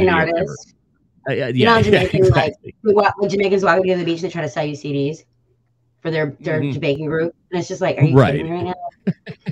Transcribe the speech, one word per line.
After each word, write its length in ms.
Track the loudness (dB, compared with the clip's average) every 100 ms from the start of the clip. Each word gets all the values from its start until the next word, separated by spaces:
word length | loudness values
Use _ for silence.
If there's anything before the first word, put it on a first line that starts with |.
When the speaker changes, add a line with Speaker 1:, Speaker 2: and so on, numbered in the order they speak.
| 2
Speaker 1:
video 80 |
Speaker 2:
artist. 240 | 2 0 -2
Speaker 1:
ever. 160 | -4 -8 -18 _ _ _ _ _ -6
Uh, 60 |
yeah, 140 | -4 -2
Speaker 2:
You 160 | 2 4
know, 100 | 4
Speaker 1:
yeah, 60 |
<laughs> 80 | 4
Speaker 2:
Jamaican, 340 | 2 2 2
Speaker 1:
exactly. 500 | 4 4 0 -4 -14 -4
Speaker 2:
like, 340 | 0 2 2 0
when 100 | -2
Jamaicans 340 | 0 0 2
walk 160 | 2 2
up 60 |
to 120 | 2 0
the 80 |
beach, 180 | -2 -4
they 80 | -6
try 100 | -6
to 80 | -6
sell 160 | -6
you 100 | -6
C 180 | -6 -6
Ds 300 | -4 -4 -6 _ _ _ _ _ _ _ _
for 100 | -6
their, 260 | -4 -4 -6
their 200 | -6 -4
Speaker 1:
Mm-hmm. 100 | -4
Speaker 2:
Jamaican 340 | -4 -4 -4 -4
group, 280 | -2 -4 -6 _
and 100 | -6
it's 80 | -6
just 140 | -4
like, 160 | -2 2
"Are 60 |
you 120 | 4 6
Speaker 1:
Right. 160 | 4
Speaker 2:
kidding 140 | 2 -4
me 60 |
right 120 | -6
now?" 500 | -6 -8 -14 -8 -6 -6 -8 -16 -6